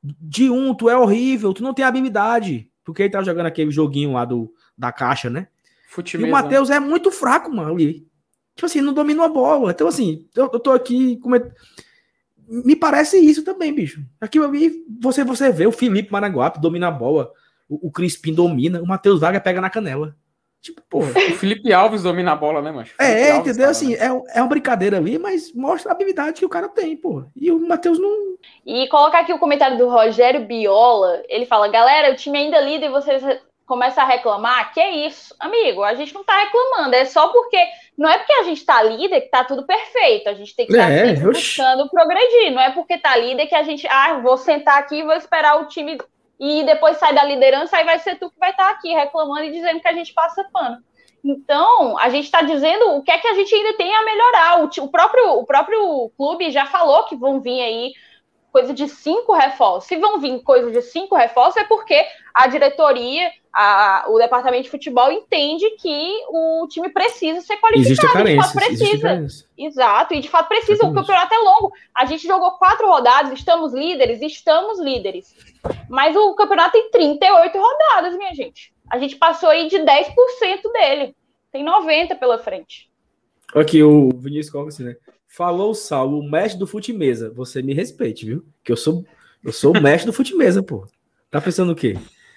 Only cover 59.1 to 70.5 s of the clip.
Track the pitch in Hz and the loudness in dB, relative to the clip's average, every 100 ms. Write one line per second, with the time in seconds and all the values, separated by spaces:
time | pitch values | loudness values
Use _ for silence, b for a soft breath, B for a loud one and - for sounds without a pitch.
59.1 | 381 480 359 277 - 220 180 - 349 415 | -4 2 2 2 2 0 0 -6 -2 0
60.1 | 415 277 254 - 254 240 233 240 330 392 | -2 -6 -6 2 2 2 -4 -4 -10 -2
61.1 | 370 233 240 277 403 427 427 - 294 - | 0 2 2 2 2 -2 -2 2 0 0
62.1 | B B - 262 277 277 285 302 247 240 | B B 2 2 4 0 2 2 2 -2
63.1 | 285 349 - _ - 208 196 208 190 - | -4 -6 -6 _ 0 2 4 2 0 0
64.1 | 220 233 247 254 247 262 285 302 240 254 | 2 2 2 0 -2 -6 -12 -4 2 2
65.1 | 359 _ 339 294 320 415 440 349 294 330 | 0 _ -2 -2 -2 -4 -4 -8 -6 -6
66.1 | 427 - 320 320 320 330 320 359 370 415 | -8 -6 -4 -2 -2 -6 -8 -6 -2 -4
67.1 | - 320 330 339 415 453 440 127 135 - | -4 -6 -6 -8 0 2 4 4 4 4
68.1 | 494 - 151 - 403 392 - 403 427 - | 4 4 4 2 0 -2 0 0 0 -2
69.1 | 175 147 - _ _ 302 277 240 208 330 | -2 -6 -12 _ _ -12 0 2 2 0
70.1 | 302 277 330 330 | -4 0 0 2